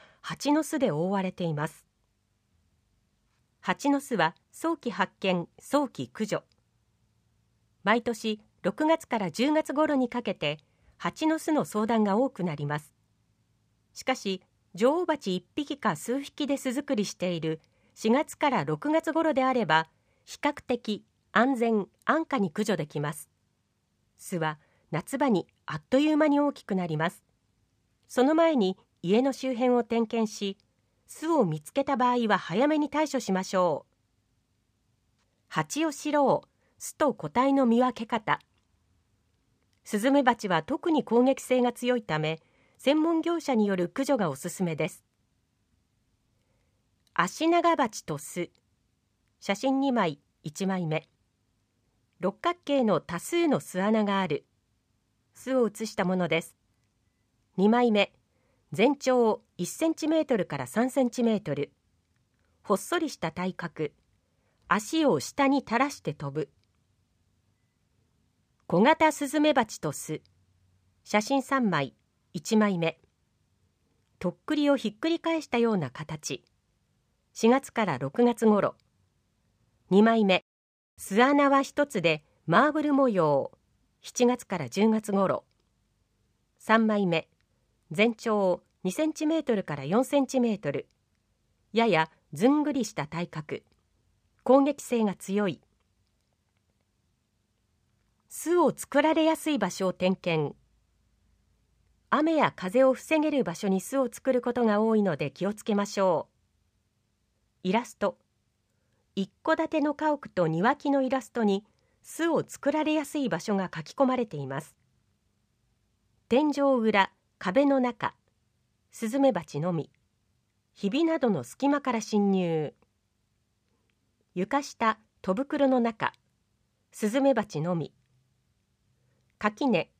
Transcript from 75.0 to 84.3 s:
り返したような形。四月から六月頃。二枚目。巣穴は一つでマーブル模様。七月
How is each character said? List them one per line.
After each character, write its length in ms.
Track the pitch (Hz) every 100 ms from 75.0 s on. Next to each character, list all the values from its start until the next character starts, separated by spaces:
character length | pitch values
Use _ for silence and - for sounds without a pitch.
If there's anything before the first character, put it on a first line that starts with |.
| 320
り 100 | 330
返 240 | 330 330
し 60 | -
た 100 | 240
よ 140 | 233
う 40 | 202
な 140 | 135
形。 540 | - 160 156 - 143 _ _ _ _ _ _ _ _ _
四 160 | - 226
月 240 | 262 -
か 140 | - 202
ら 120 | 170
六 260 | 139 -
月 220 | 240 233 220
頃。 300 | 208 156 - _ _ _ _ _ _ _ _ _ _ -
二 140 | 185
枚 200 | 226 226
目。 200 | 202 180 - _ _ _ _ -
巣 240 | - 196
穴 300 | 254 285 285
は 120 | 277
一 240 | 269 - 294
つ 140 | 196
で 220 | 165 151 _ _ -
マ 220 | 185 285
ー 40 |
ブ 120 | 302
ル 100 | 294
模 140 | 277 269
様。 420 | 196 156 139 - _ _ _ _ _
七 240 | - -
月 200 | 240